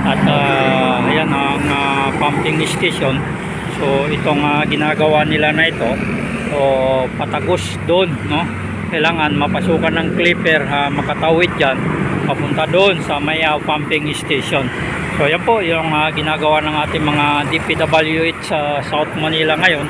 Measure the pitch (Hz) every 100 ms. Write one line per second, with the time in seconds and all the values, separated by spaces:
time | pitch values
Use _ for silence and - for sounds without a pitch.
0 | 135 139 147 147 139 135 131 131 127 127
1 | 127 151 151 139 139 139 143 143 139 139
2 | 135 - 147 147 165 156 151 - 175 -
3 | 143 135 135 - - - - - 143 139
4 | 143 143 160 147 147 147 151 151 151 151
5 | 151 151 151 151 151 156 165 160 117 135
6 | 139 - - - - 147 139 135 131 131
7 | 127 - 147 151 147 175 - - - 175
8 | 185 131 - 147 175 - - - - 165
9 | 156 165 151 147 147 147 - 160 160 160
10 | 160 175 170 175 175 156 135 143 143 143
11 | 139 151 156 165 175 - 143 131 - -
12 | - - 147 135 143 143 156 165 196 175
13 | - 147 147 160 160 151 - 151 143 151
14 | 147 147 - 143 - 151 127 - - -
15 | - - 147 165 185 226 175 165 160 151
16 | 156 156 151 156 156 156 151 151 151 160
17 | 151 147 147 147 143 156 151 156 156 160
18 | 156 160 165 160 - 160 147 143 131 147
19 | 156 151 156 160 156 156 180 156 147